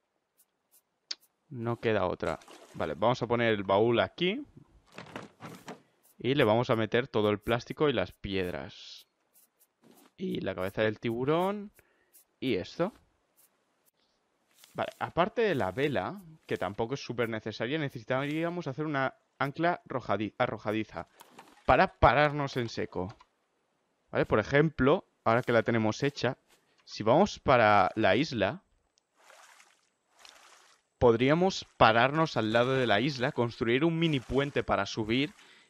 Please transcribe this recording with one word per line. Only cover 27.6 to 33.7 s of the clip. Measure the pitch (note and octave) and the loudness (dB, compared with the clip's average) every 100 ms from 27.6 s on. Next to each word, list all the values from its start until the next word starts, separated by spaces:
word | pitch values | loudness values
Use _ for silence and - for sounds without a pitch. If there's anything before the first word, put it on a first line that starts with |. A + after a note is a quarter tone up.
| G#2+ G2+ F#2 | 6 6 4
la | G#2+ G#2+ A2 | 2 2 2
isla... | D#3 A#2+ G2 E3+ _ _ _ _ _ _ _ - - - _ _ _ _ _ _ - - - - _ _ _ - | 0 -2 -2 -2 _ _ _ _ _ _ _ -20 -20 -20 _ _ _ _ _ _ -20 -20 -20 -20 _ _ _ 2
Podríamos | B2 A2+ C3 E3 F#3+ - - - | 4 6 4 2 2 -2 -12 4
pararnos | A#2 A2+ C3 D#3 D#3+ B2 | 6 6 2 2 -2 0
al | A2 | 0
lado | A#2 B2 | 2 2
de | C3+ A#2+ | 0 2
la | G2+ | 2
isla, | C#3+ C3 C3 | 0 -2 -4
construir | C3 A#2 - A#2 | -2 -4 -2 0